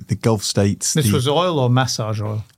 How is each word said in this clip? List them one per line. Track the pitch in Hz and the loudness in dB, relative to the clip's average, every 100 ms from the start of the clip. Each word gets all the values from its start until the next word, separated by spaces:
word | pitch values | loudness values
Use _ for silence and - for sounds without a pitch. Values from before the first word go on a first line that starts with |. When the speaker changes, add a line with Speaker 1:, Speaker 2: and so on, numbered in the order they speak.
| - | -4
Speaker 1:
the | 101 | -2
Gulf | 117 110 | 0 0
states. | - - 101 92 - | 0 0 0 0 -2
Speaker 2:
This | 160 117 | 0 2
Speaker 1:
The | |
Speaker 2:
was | 101 127 | 2 2
oil | 143 180 160 | 2 2 2
or | 123 | 2
massage | 127 127 - 110 107 | 2 2 -2 -4 -4
oil? | 104 107 - | -4 -6 -8